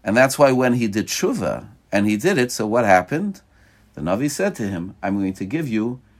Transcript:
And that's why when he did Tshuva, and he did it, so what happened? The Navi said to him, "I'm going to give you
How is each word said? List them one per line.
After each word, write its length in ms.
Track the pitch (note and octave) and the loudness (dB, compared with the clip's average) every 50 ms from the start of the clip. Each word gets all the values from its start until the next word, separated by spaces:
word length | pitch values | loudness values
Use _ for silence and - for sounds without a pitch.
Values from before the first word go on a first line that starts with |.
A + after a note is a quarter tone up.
| _ | _
And 120 | F#2+ G#2+ | 2 4
that's 220 | B2 C3 C3+ - | 4 4 4 6
why 140 | - D3 C3+ | 4 4 4
when 220 | C3 B2 B2+ B2 A#2+ | 6 2 2 2 2
he 140 | B2 A#2 | 0 0
did 200 | G#2+ G2 G#2+ F#2 | 0 -2 -2 -4
Tshuva, 600 | - - - F#3 F#3 C4+ F#3 F#2 C#2 G#1+ A#1+ G#1+ - - _ _ _ | -2 -4 -2 -2 -2 -2 -2 -4 -4 -4 -6 -10 -16 -20 _ _ _
and 160 | - G2+ G2+ | -2 0 2
he 100 | G#2+ G#2+ | 2 0
did 200 | G#2 G#2+ F#3 G3+ | 0 0 0 2
it, 140 | C#3 B2 B2 | 2 0 -2
so 160 | - - G#2+ | -2 -4 -4
what 180 | G#2+ G#2+ B2 A#2 | 0 0 2 4
happened? 560 | G2+ F#2 F#2 F#2 - C#3+ E3 G#3 G3+ F#3+ - _ _ _ _ - _ _ _ _ _ _ | 6 6 4 4 0 -4 -4 -4 -6 -8 -10 _ _ _ _ -20 _ _ _ _ _ _
The 60 | - | -8
Navi 280 | - - F#2 A2 C#3+ D3 | -4 -4 -2 -2 -2 -4
said 240 | C3+ - F#3+ G3+ - | -2 -2 -2 -4 -2
to 100 | - G#3+ | -4 -6
him, 280 | - - E2+ F2 F#2+ G2 _ | -4 -4 -6 -8 -10 -12 _
"I'm 160 | - G2 G2 | -6 -4 -2
going 160 | G2+ G2 F#2+ F#2+ | -2 -2 -4 -4
to 120 | - G2 | -6 -8
give 220 | F#2+ B2 D#3+ E3 | -6 -4 -4 -4
you 340 | C3 A2 G#2+ G#2+ A#2+ B2 C3 _ _ _ | -2 -2 -2 -2 -2 -6 -10 _ _ _